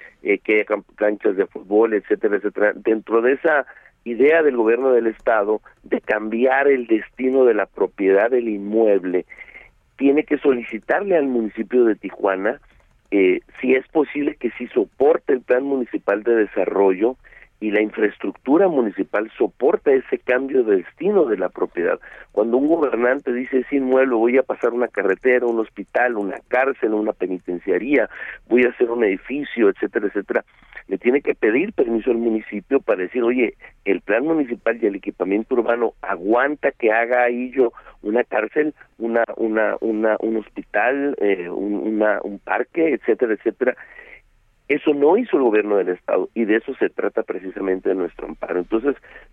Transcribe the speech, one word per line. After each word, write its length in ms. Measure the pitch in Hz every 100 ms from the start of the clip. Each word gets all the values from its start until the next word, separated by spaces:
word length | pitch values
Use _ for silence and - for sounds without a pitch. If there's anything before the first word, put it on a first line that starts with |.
| - _
eh, 140 | 101 98
que 180 | - 107
haya 100 | 101
camp-, 300 | 101 - -
canchas 400 | 104 104 107 95
de 120 | 92
fútbol, 460 | - 92 104 117
etcétera, 440 | 104 - 101 107 101
etcétera. 360 | 101 101 104 -
Dentro 460 | 113 113 98 113
de 120 | 123
esa 320 | 139 165 147 - - - _
idea 380 | 120 113 143 165
del 160 | 147 123
gobierno 340 | 110 120 135
del 140 | 120 113
estado 560 | - 123 110 104 107 - _
de 180 | - -
cambiar 640 | - 107 107 113 127 135 139
el 200 | 131 117
destino 580 | 110 - - 131 131 127
de 80 |
la 140 | 104 98
propiedad 640 | - 95 - 95 98 117
del 160 | 127 117
inmueble, 800 | 101 101 110 110 98 90 90 - - - - - _ _ -
tiene 280 | 139 147
que 160 | - 147
solicitarle 800 | 147 123 113 110 - 151 196 170
al 80 | 135
municipio 580 | 120 107 113 101 127 117
de 100 | 98
Tijuana, 640 | 95 - 101 95 104 143 _ _ _ _ _
eh, 300 | 101 92 - - -
si 160 | 131 131
es 120 | -
posible 480 | 160 135 147 143 -
que 120 | 117 -
sí 100 | 123
soporte 640 | 123 - - 143 165 -
el 80 | 131
plan 220 | - 123
municipal 600 | 139 135 113 98 - 101
de 100 | 113
desarrollo 840 | 117 101 101 92 95 98 92 117 131 - - - _
y 100 | 107
la 120 | 104
infraestructura 880 | 107 - 104 - 98 - 127 165 190
municipal 600 | 143 110 95 - 104 110 -
soporta 540 | 107 - 123 - 147
ese 260 | 135 - 127
cambio 460 | - 123 135 135
de 140 | 110 95
destino 480 | - - 185 202 131
de 120 | 95
la 120 | 90
propiedad. 500 | - 87 90 87 85 - - -
Cuando 260 | - 117 123
un 100 | 151
gobernante 640 | 165 139 113 123 139 135
dice, 280 | 120 131 131
"Ese 160 | - 143
inmueble 400 | 127 131 135 117
voy 220 | 117 131
a 60 |
pasar 280 | 127 - 120
una 160 | 120 117
carretera, 580 | - 95 92 127 123 120
un 140 | 113
hospital, 580 | 107 - 95 117 123 110
una 200 | 98 90 -
cárcel, 480 | 123 135 131 113 107
una 180 | 107
penitenciaría, 960 | - 92 90 - 87 98 90 123 135 104 - - - -
voy 140 | 123
a 60 | 123
hacer 200 | - 120
un 140 | 120
edificio, 640 | 104 95 - 143 139 120 101
etcétera, 380 | - 104 107 104
etcétera", 360 | 101 - 110 - _ _ - -
le 100 | 98
tiene 240 | 120 139
que 140 | 147 -
pedir 360 | 110 123 202
permiso 360 | - 120 113 123
al 80 | 117
municipio 640 | 117 110 - 104 - 135
para 240 | - 98
decir, 180 | 90 123
"Oye, 320 | 117 127 110 - - - 101
el 160 | 90
plan 240 | - 110 156
municipal 540 | 160 123 117 113 117
y 60 | 107
el 80 | 98
equipamiento 580 | 101 - 92 104 110
urbano 400 | 120 117 120 113 -
aguanta 680 | 90 92 95 120 139 151 143
que 200 | - 110
haga 300 | 110 117 123 123
ahí 260 | 120 127
yo 220 | 131 120 - - -
una 220 | 104 117
cárcel, 500 | - 107 107 151 151 - _ -
una, 260 | 117 117 113 -
una, 400 | 110 110 104 -
una, 360 | 113 107 110 107
un 180 | 110 110
hospital, 800 | - - - 101 117 139 143 -
eh, 280 | 101 92 82
un, 280 | - 101 104
una, 460 | 107 107 107 101
un 160 | - 101
parque, 540 | - 101 - 170 165
etcétera, 400 | 120 - 107 117
etcétera". 440 | 104 113 - 127 - - - - - _ _ _ _ -
Eso 260 | 147 156
no 240 | 143 147 208
hizo 180 | 240 151
el 80 |
gobierno 320 | 120 107 104 101
del 140 | 90
estado 400 | 90 - 92 -
y 120 | 113 104
de 100 | 110
eso 180 | - 131
se 140 | 98
trata 340 | - 101 -
precisamente 640 | - 92 92 101 95 95 98
de 60 | 95
nuestro 300 | 85 - 82
amparo. 320 | 82 - 87
Entonces, 380 | 87 110 143 - - - -